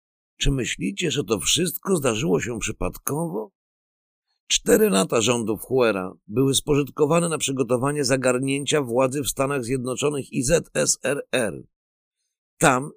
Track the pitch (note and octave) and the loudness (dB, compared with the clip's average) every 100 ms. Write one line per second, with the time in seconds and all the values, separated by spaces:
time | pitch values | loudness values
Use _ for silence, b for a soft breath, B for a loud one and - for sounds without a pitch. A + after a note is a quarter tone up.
0 | _ _ _ - C#3+ C3+ A2 - F#3+ G3+ | _ _ _ -4 0 0 -2 -4 -6 -2
1 | F3 C#3 F#2+ G#2 C#2+ - E3+ - - F3+ | -4 -2 -2 -2 0 0 0 -4 -2 0
2 | C3 G#2+ D#3+ E3 A2 A#2 - - F2+ - | 0 0 0 0 0 -6 -6 -4 -6 -6
3 | - C#3+ E3+ G3 G#3 _ _ _ _ _ | -6 -4 -4 -6 -8 _ _ _ _ _
4 | _ _ _ _ - - - A3+ G#3+ F#3+ | _ _ _ _ -4 -2 2 4 4 2
5 | E3+ B2 G#2+ A#2+ A2 G#2+ - C3 A#2 G2 | 2 2 2 0 0 -4 0 2 2 2
6 | F#2 - - A2 C3+ C3+ - C#3+ C3+ - | -4 -10 -6 0 2 2 0 0 0 0
7 | D3 E3 E3+ D3+ - C3 A#2 B2 C3+ D3 | 2 2 0 -2 -2 -2 0 0 0 0
8 | B2 C3+ B2+ B2 C3+ C#3 C#3 D3+ B2+ A#2+ | 0 0 2 0 0 -2 0 -2 0 2
9 | C3 C#3+ A#2 - C3+ C#3 A#2 C3 B2 A#2+ | 2 0 -4 -2 -2 -2 -2 -4 -4 -2
10 | D3+ D3 A#2 C#3+ B2 D#3+ - D3 D3 - | -2 -2 -6 -4 2 2 0 -2 0 0
11 | B2 C#3 - B2 G#2+ C#2 B1 _ _ _ | 0 -4 -2 0 0 -4 -12 _ _ _
12 | _ _ _ _ _ - C#3 B2+ - | _ _ _ _ _ 2 4 4 0